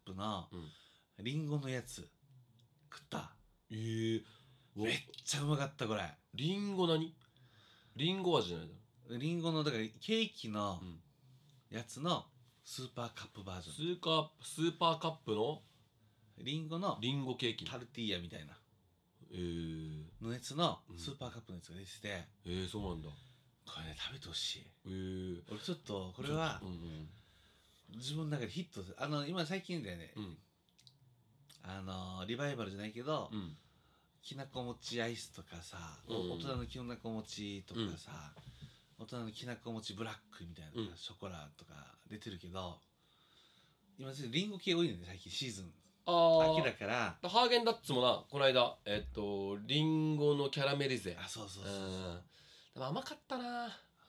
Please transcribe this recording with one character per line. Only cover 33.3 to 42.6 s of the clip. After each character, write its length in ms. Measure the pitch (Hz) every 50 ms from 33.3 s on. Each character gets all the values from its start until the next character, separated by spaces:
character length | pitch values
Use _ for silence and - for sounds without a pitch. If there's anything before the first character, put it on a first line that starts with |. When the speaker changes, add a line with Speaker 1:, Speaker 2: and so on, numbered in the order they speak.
| 110
Speaker 2:
う 40 |
ん。 200 | 107 92 82 76 76 - _ _ _ _ _ _ _ _ _ _ _ -
Speaker 1:
き 140 | - -
な 100 | 135 135
こ 160 | 135 - 127 123
餅 380 | 120 120 - - - 120 120 113
ア 60 | 117
イ 80 | 120
ス 160 | 110 - - -
と 100 | - 92
か 140 | - - 85 82
さ、 140 | - - 90 85 80 76 - - -
お-、 60 | 90
Speaker 2:
う 20 |
ん 80 | 90 90
う 40 | 87
ん。 40 | 87
Speaker 1:
大 60 | 85
人 180 | 151 139 131
の 100 | 123 120
き 120 | 117 - 127
な 160 | 123 120 120
こ 140 | 117 - 117
餅 540 | 113 110 107 - - 107 104 101 101 98 95
と 80 | - -
か 60 | 117 113 98 82 82
さ、 340 | - - - 151 76 73 - - - - - - - - - - _ _ _ -
Speaker 2:
う 40 | 113
ん。 20 |
Speaker 1:
大 20 |
人 120 | 110 - 123 117
の 80 | 110 104
き 140 | - -
な 100 | 123 120
こ 160 | 110 - 117 113
餅 200 | 110 110 - 104
ブ 100 | 95 113
ラ 80 | 110 110
ッ 20 | - - - -
ク 80 | - 90
み 80 | 85 85
た 80 | 85 80
い 20 |
な、 40 | 78 76 120
Speaker 2:
う 40 | 110 95 87
ん。 20 |
Speaker 1:
シ 140 | 85 - -
ョ 80 | 101 -
コ 100 | - 95
ラ 220 | 90 82 73 73 -
と 80 | - -
か 80 | - 76 73 73 - - - - -
出 100 | 107 107
て 120 | - 113
る 80 | 98 87
け 100 | 90 90
ど、 300 | 87 95